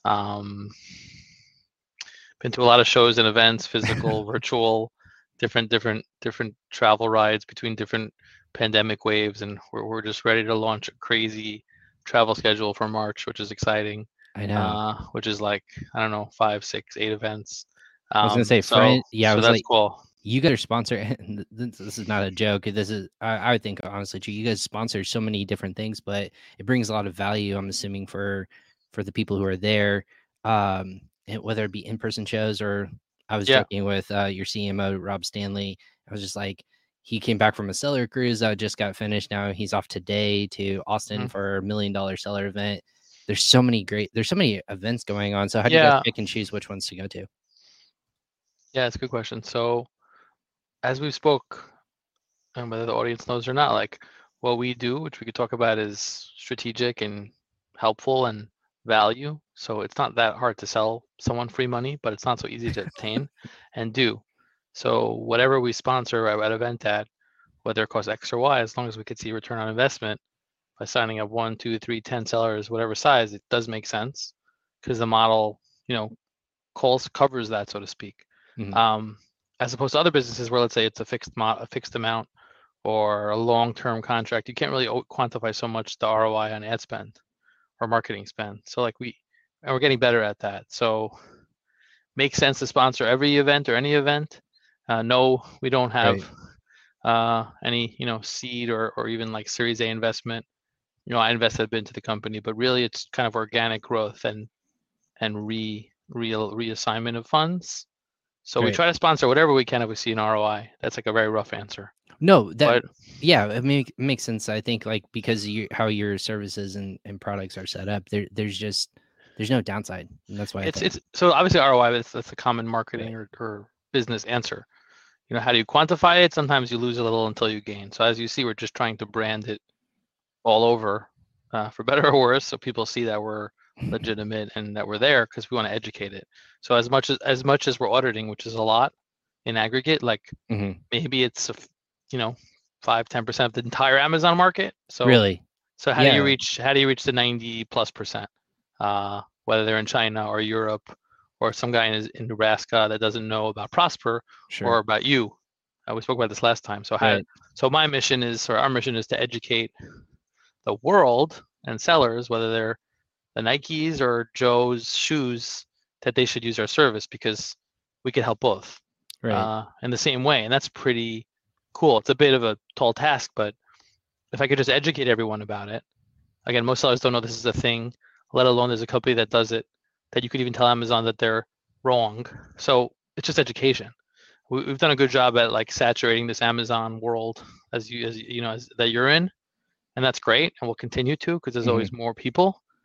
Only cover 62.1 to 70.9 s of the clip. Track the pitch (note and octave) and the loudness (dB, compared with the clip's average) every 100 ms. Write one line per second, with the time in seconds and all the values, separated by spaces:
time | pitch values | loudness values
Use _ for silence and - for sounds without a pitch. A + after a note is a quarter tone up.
62.1 | G#2+ - A#2+ - A#2 A#2 - - - G#2+ | -4 -2 -2 -4 -6 -6 -6 -8 -8 -6
63.1 | A2+ C#3+ _ - - _ - A2+ A#2 A#2+ | -4 -6 _ -20 -20 _ -8 -4 0 0
64.1 | G#2+ _ _ _ _ _ - B2 A#2 A2+ | 0 _ _ _ _ _ -6 0 2 0
65.1 | A2+ A2+ A#2 C3 C3+ B2 A2 - B2+ A#2 | -2 0 4 4 4 0 -2 0 0 0
66.1 | A#2 A2 G#2+ G#2+ A2 A#2+ A#2+ G#2+ G#2 A2 | 0 0 0 0 -2 -4 -4 -2 -2 -4
67.1 | _ _ _ _ _ - A2 A2 A2+ G#2+ | _ _ _ _ _ -4 -2 0 -2 -4
68.1 | A2 - A#2+ C3+ C3 A2 - A#2+ A2 G#2+ | -6 -4 0 2 2 0 -4 -8 -8 -12
69.1 | A#2+ A2+ A2 - - A2 A2 C3 - A2 | -10 -8 -8 -8 -8 -4 2 0 0 -8
70.1 | G#2 _ _ _ _ _ - G2+ | -8 _ _ _ _ _ -14 -4